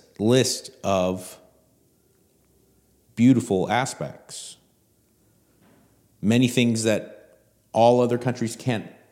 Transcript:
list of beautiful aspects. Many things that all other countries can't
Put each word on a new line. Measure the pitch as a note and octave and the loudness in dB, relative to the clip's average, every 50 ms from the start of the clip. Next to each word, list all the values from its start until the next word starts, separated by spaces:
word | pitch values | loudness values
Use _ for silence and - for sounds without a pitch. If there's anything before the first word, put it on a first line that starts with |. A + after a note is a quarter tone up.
| _ _ _ - | _ _ _ -2
list | G2+ A2 B2 C3 A#2+ - - - - - - _ - | 0 2 4 4 2 0 -4 -8 -10 -16 -20 _ -4
of | G2+ G2 F#2 F2+ F#2 F#2 F#2+ - - - - _ _ _ _ _ _ _ _ _ _ _ _ _ _ _ _ _ _ _ _ _ _ _ _ _ _ _ _ _ _ _ _ _ _ _ | -2 0 0 0 -2 -4 -6 -10 -16 -20 -20 _ _ _ _ _ _ _ _ _ _ _ _ _ _ _ _ _ _ _ _ _ _ _ _ _ _ _ _ _ _ _ _ _ _ _
beautiful | - A#2 B2+ C3 A#2 - - G2+ F#2 E2+ F#2 | 4 4 6 6 4 2 0 -2 -2 0 0
aspects. | G#2 A#2+ C#3+ - - - - - - - - - - - - - - _ _ _ _ _ _ _ _ _ _ _ _ _ _ _ _ _ _ _ _ _ _ _ _ _ _ _ _ _ _ _ _ _ | -2 -2 -2 -4 -8 -10 -12 -14 -14 -18 -20 -18 -18 -18 -16 -18 -20 _ _ _ _ _ _ _ _ _ _ _ _ _ _ _ _ _ _ _ _ _ _ _ _ _ _ _ _ _ _ _ _ _
Many | - G2+ A#2 B2 C3 | 0 2 2 4 2
things | A#2+ - C3+ A#2+ A#2 A#2 A2+ A2 | 2 2 2 2 2 0 0 0
that | A2+ G#2+ F2 - - - - - _ _ _ _ _ _ _ _ _ | 0 0 -2 -4 -10 -18 -20 -20 _ _ _ _ _ _ _ _ _
all | - A2 A2+ A#2+ B2 B2 | 0 4 4 6 6 4
other | B2 A#2+ B2 | 2 0 -2
countries | A#2+ - C3 A#2+ - A#2 A2 - | -2 -4 -6 -4 -4 -6 -6 -8
can't | - - B2+ A#2 G2+ E2 - - - _ _ | -6 -6 -6 -4 -4 -8 -12 -18 -20 _ _